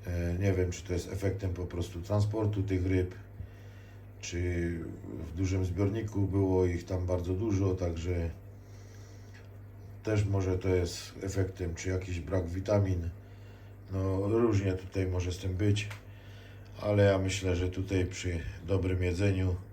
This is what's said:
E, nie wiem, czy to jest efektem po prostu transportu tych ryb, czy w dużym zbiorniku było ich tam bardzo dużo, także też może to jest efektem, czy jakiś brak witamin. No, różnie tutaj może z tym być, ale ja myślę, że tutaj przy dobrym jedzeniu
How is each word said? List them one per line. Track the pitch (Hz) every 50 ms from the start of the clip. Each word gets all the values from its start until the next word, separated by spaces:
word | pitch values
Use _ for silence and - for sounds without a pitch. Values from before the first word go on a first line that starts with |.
| -
E, | 90 87 87 87 87 87 87
nie | 98 98 90
wiem, | 90 90 87
czy | 87 - -
to | - 90
jest | - - -
efektem | 92 92 98 98 - - - 90 87
po | 90 90
prostu | - - 90 82 - - 87
transportu | 87 - 104 107 104 104 107 110 107 101 - 98 95
tych | - 95 90 87
ryb, | 95 95 92 90 - - - - - - - - - - - - - - - - - - - - - - -
czy | - - - 85 90 90 87 87 85 85 87 80 - - - - - - 53 - 80 78 78
w |
dużym | 87 98 90 95 92 92
zbiorniku | 87 87 92 101 98 107 113 113 104 - 101
było | 98 90 92 98 95 92 92 92 92
ich | 90 85 85 -
tam | - 95 90 90
bardzo | 90 90 90 85 90 92
dużo, | 95 113 113 98 95 98 95 90
także | 90 90 85 82 80 82 90 90 85 85 82 - - - - - - - - - - - - - - - - - - - - - - - - - - - - - - - - - - -
też | 110 107 104 101
może | 101 98 95 92 92 90
to | 90 - 95
jest | 92 90 85 85 - - - - - -
efektem, | - 92 - 98 92 - - - 92 85 82
czy | - - 92
jakiś | 92 92 - 95 87 85
brak | 78 - 98 92 87
witamin. | 85 87 95 98 107 104 101 98 95 90 85 82 85 - - - - - - - - - - - - - - - -
No, | 95 95 95 95 95 95 101
różnie | 101 113 117 120 113 104 98 98 95 90
tutaj | 92 - - - 98 92
może | 90 90 90 87 90
z | 87
tym | - - 95 92
być, | 90 104 104 101 - - - - - - - - - - - - - - - - - - - - -
ale | - 104 104 101 101
ja | 101 98
myślę, | 95 95 95 - - 98 92 90
że | 87 90 90
tutaj | - 95 95 - 98 92 90
przy | 87 - - - 90 85 80 73 - - - -
dobrym | 80 98 92 85 95 92 87 92
jedzeniu | 90 87 87 101 101 95 92 92 92 90 90 - -